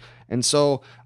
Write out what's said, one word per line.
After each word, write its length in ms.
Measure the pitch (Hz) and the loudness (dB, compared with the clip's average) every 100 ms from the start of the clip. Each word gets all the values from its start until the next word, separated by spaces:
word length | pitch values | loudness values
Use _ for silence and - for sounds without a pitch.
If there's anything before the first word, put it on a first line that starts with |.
| - - - | -20 -20 -8
And 160 | 123 | -4
so, 380 | 123 147 147 135 - - | 0 2 2 0 -6 -16